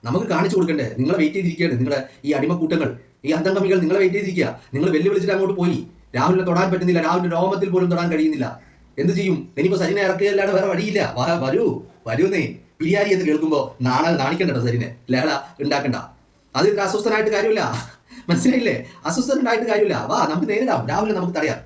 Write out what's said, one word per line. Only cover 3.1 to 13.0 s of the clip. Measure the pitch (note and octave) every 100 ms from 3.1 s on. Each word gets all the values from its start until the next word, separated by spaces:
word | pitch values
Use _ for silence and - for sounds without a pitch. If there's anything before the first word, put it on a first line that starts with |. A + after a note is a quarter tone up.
| _ C#3
ഈ |
അന്തംഗമികൾ | D#3+ E3+ F#3+ F#3+ F#3
നിങ്ങളെ | D#3+ F#3+
വെയിറ്റ് | F#3 F#3+
ചെയ്തിരിക്കുക. | F#3 F3+ D3 - -
നിങ്ങൾ | C3 E3
വെല്ലുവിളിച്ചിട്ട് | D#3 F#3 G3 F#3+ F#3+
അങ്ങോട്ട് | F#3+ F#3
പോയി. | F3 C#3+ - - - -
രാഹുലിനെ | D#3+ F#3
തൊടാൻ | F3+ F3 F#3+
പറ്റുന്നില്ല, | F3+ F3+ E3+
രാഹുലിന്റെ | D#3+ F3+ F3+ E3
രോമത്തിൽ | F#3+ G3 F#3+
പോലും | F3+ F3+
തൊടാൻ | E3+ F3
കഴിയുന്നില്ല. | D#3 D#3 D3 B2+ - - - - -
എന്ത് | E3
ചെയ്യും? | F3 F#3+ D3+ - -
ഇനിയിപ്പോ | F3 E3+
സരിനെ | E3 G3+
ഇറക്കുകയല്ലാതെ | F#3+ F#3 G3+ G3 G3
വേറെ | F#3+ G3
വഴിയില്ല. | F3 G#3+ G3+ - -
വാ, | C3+
വരൂ, | E3+ C3 E3+ A3 A#2+ - - -
വരൂന്നേ. | A2+ F#3+ F#3+ A#2 - - _
പിരിയാരി | E3 G3+